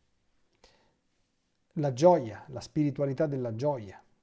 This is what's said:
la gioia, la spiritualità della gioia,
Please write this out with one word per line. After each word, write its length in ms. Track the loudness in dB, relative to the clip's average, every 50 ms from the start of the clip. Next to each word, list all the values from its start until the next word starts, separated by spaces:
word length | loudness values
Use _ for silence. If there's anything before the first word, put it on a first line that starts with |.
| _ _ _ _ _ _ _ _ _ _ _ _ -20 -20 _ _ _ _ _ _ _ _ _ _ _ _ _ _ _ _ _ _ _ _ -6
la 180 | -4 -2 -2 2
gioia, 500 | 6 6 6 6 6 2 -2 -10 -12 -14
la 120 | -14 -14 -14
spiritualità 680 | -12 -4 -2 0 0 0 0 -2 -2 -2 0 0 -2
della 280 | -2 -2 -4 -4 -6 -4
gioia, 460 | -4 -2 -2 -2 -4 -8 -14 -18 -20 -20 _ _ _